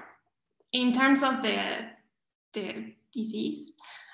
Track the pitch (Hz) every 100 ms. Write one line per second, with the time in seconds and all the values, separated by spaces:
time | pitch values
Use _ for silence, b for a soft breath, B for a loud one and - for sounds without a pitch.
0 | - - _ _ _ _ - 247 247 247
1 | 269 277 269 247 220 202 196 - 226 -
2 | _ _ _ _ _ 220 190 - 226 -
3 | _ - 220 214 - - - - B B
4 | B